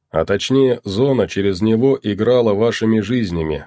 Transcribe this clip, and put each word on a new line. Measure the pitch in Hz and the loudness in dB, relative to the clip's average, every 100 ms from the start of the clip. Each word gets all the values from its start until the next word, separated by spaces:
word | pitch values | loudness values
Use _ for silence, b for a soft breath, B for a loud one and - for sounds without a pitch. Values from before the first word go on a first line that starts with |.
| _ | _
а | 80 | -2
точнее, | 82 101 - 131 135 120 | 0 -2 0 2 2 0
зона | - 95 139 131 95 | -4 -2 0 0 -2
через | - 101 92 | 0 -2 0
него | 110 110 135 135 | 0 2 2 0
играла | 107 98 110 123 117 | -2 -2 2 2 2
вашими | 101 117 107 110 110 | 2 0 0 0 0
жизнями, | 101 123 104 85 78 71 | 0 -2 -2 -4 -4 -6